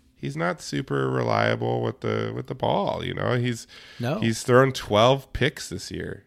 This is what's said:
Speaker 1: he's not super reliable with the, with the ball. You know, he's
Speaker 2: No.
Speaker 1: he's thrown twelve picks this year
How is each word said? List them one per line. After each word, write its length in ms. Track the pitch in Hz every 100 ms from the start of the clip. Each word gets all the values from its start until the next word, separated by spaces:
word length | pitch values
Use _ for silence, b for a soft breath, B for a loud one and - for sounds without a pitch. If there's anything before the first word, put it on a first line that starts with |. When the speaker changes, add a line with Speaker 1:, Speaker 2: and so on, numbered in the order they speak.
| _ _
Speaker 1:
he's 200 | 139 143
not 240 | 170 -
super 480 | - 143 135 67 67
reliable 720 | 64 58 55 57 58 58 60
with 180 | 117 113
the, 320 | 117 110 110
with 120 | 117 127
the 80 |
ball. 500 | 139 117 - 202 92
You 100 | 87
know, 200 | 92 101 123
he's 300 | 123 117 - B B B
Speaker 2:
No. 180 | 123 185
Speaker 1:
he's 220 | 113 110
thrown 280 | - 123 135
twelve 600 | 127 - 104 120 139 -
picks 360 | - 131 - -
this 220 | 95 -
year 340 | 85 87 101